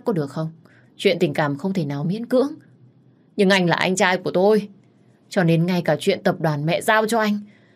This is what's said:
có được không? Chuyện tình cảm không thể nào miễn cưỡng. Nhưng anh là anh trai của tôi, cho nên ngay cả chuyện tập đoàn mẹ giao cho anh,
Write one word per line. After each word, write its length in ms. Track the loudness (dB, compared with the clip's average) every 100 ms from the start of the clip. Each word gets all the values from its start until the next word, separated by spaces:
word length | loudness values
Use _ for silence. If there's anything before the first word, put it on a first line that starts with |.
có 80 | -2
được 180 | -4 -4
không? 200 | -6 -8 -10 -20 _ _ -4
Chuyện 220 | -2 0
tình 160 | 0
cảm 240 | 0 -2 -2
không 140 | -4
thể 120 | -4
nào 200 | -4 -4
miễn 220 | -4 -6 -2
cưỡng. 260 | 0 0 -4 -20 _ -20 _ _ _ _ 2
Nhưng 140 | 4
anh 160 | 4 2
là 100 | 2
anh 200 | 0 2
trai 200 | 2 0
của 140 | -2
tôi, 380 | 2 4 2 0 -14 _ _ _ _ -6
cho 160 | 0
nên 220 | 2 2 2
ngay 160 | 0
cả 140 | 0 -2
chuyện 220 | 0 0
tập 180 | 0 0
đoàn 260 | -2 -2 -2
mẹ 140 | -2
giao 260 | 2 2 2
cho 120 | 0
anh, 220 | 0 -2 -6 -20 _